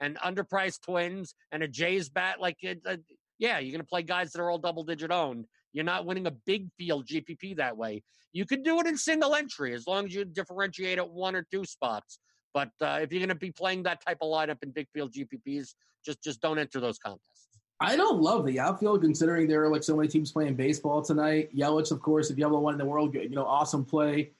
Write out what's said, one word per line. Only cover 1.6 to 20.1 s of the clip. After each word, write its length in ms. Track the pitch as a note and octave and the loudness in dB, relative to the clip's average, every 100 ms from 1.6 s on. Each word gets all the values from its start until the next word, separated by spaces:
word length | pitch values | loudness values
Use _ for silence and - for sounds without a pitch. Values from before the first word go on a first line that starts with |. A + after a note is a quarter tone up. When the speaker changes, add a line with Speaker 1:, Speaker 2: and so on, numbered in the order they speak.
Speaker 1:
a 60 | D#3 | -4
Jays 400 | B2 F3 F#3+ D3 | -2 0 0 -2
bat. 320 | D#3+ F#3 F#3 | -2 -2 -2
Like, 160 | F3+ E3 | -4 -4
it, 180 | F#3 F3+ | -8 -8
uh, 120 | F#3 F3+ D#3+ _ _ - | -6 -8 -10 _ _ -4
yeah, 180 | A#3 F#3 | -2 -2
you're 140 | C3 | -4
gonna 120 | D#3 | -8
play 180 | D#3+ F3+ | -4 -4
guys 300 | E3 F3+ E3+ | -2 -2 -2
that 80 | E3+ | -4
are 100 | F3 | -2
all 80 | E3+ | -2
double-digit 520 | E3+ E3 D#3+ D#3+ D#3+ | -2 -4 -6 -6 -2
owned. 340 | F3+ D3 A#2+ A2+ _ _ | 0 0 -4 -12 _ _
You're 120 | C#3+ | -6
not 220 | E3 F3+ F3 | -4 -4 -4
winning 200 | F#3 F3+ | -4 -4
a 40 | |
big 380 | B2+ C#3+ G3+ F#3 - | -6 -4 -4 -4 -8
field 300 | F3 D3 B2 | -4 -4 -2
G 140 | D#3 | -6
P 140 | - E3 | -6 -12
P 180 | F#3+ | -10
that 220 | E3+ C3 A2 | -4 -4 -4
way. 260 | A2+ G#2+ - _ _ | -6 -8 -12 _ _
You 140 | F3 G3+ | -8 -4
could 180 | C4+ | -2
do 160 | D4 E4 | 2 2
it 60 | E4 | 2
in 100 | D4+ | 0
single 380 | - D#4 C#4+ | 0 2 2
entry 400 | D4 C#4+ - C3+ | 2 0 -6 -4
as 120 | A#2+ B2 | -4 -2
long 200 | F#3+ G3+ | -2 -2
as 80 | |
you 100 | F#3+ | -6
differentiate 760 | G3 E3 F#3 F3+ G3 F#3 F#3 F#3 | -6 -6 -6 -4 -4 -4 -2 -2
at 100 | F3 | -4
one 280 | E3+ F#3 F#3 | -4 -4 -2
or 100 | E3 | -4
two 140 | G3 | -6
spots. 540 | F3+ - B2+ G#2+ - - _ _ _ | -6 -4 -4 -4 -8 -20 _ _ _
But, 180 | C#3 C3+ - | -4 -4 -2
uh, 180 | D3+ C#3+ | -2 0
if 100 | D#3 | -2
you're 80 | F3+ | -2
gonna 160 | F#3 E3+ | -2 -2
be 160 | F#3 | -6
playing 320 | - F#3 F#3 | -4 -2 -2
that 200 | F3+ E3+ | -2 -4
type 140 | - F3 | -4 -4
of 80 | D#3 | 0
lineup 340 | D#3 D#3 D3 | 0 0 -4
in 80 | C#3+ | -8
big 180 | C3 C#3+ | -8 -8
field 200 | D3 C#3 | -6 -6
G 120 | B2+ | -8
P 360 | B2+ C3 C#3 C#3+ | -10 -10 -8 -8
Ps, 160 | B2+ - _ _ | -8 -16 _ _
just, 180 | - D3+ | -10 -8
just 180 | D#3 A#2 | -8 -2
don't 180 | D#3+ D3+ | 0 0
enter 220 | C#3+ C3+ | -2 -2
those 180 | A#2+ A2 | -4 -4
contests. 500 | G#2+ G2 _ _ _ _ _ - | -10 -14 _ _ _ _ _ -4
Speaker 2:
I 160 | F3 | 0
don't 260 | C#4+ G#4 G#3+ | 4 4 4
love 240 | D#3+ G#3+ | 4 4
the 140 | C#3 C3 | 2 2
outfield 440 | D3 F#3 G#3 G3+ | 0 2 4 6
considering 440 | D#3+ D3 E3 E3+ D#3 | 6 6 4 4 4
there 160 | D3+ | 6
are, 80 | D#3 | 4
like, 140 | D3 | 4
so 100 | D3+ | 2
many 140 | D#3 | 2
teams 240 | D3+ | 4